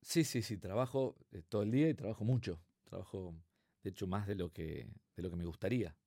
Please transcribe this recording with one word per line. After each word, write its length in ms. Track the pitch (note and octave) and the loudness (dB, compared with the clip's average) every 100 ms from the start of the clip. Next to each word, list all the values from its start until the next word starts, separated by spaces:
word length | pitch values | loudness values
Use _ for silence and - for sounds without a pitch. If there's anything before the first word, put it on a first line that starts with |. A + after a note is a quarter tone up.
Sí, 220 | - - | 2 4
sí, 180 | D#3+ B2 | 4 2
sí, 140 | G#2+ G#2 | 0 -4
trabajo, 580 | F#2 G2+ B2+ C3+ C3 - - | -2 0 2 2 0 -2 -14
eh, 100 | G2 E2+ | -16 -4
todo 140 | G#2 | 0
el 80 | G#2 | 4
día 180 | B2 D#3+ | 6 6
y 60 | |
trabajo 300 | C#3 G#2+ A2 | 4 -2 -2
mucho. 360 | A2 B2+ G#2+ E2+ - _ | 2 2 2 -6 -8 _
Trabajo, 500 | _ F2+ F#2 G2 F#2 E2 E2+ _ _ _ | _ -10 -8 -8 -8 -10 -16 _ _ _
de 80 | - | -8
hecho, 160 | F#2 G2 | -4 0
más 200 | F#2+ G2+ | 0 0
de 80 | |
lo 180 | G2+ F2 | -2 -2
que, 360 | - D#2+ D2 - - _ - | -4 -6 -6 -8 -14 _ -6
de 60 | |
lo 80 | F2 | -4
que 60 | E2+ | -2
me 80 | |
gustaría. 520 | E2+ E2 G2 B2 F#2 - | -4 -2 0 0 -2 -6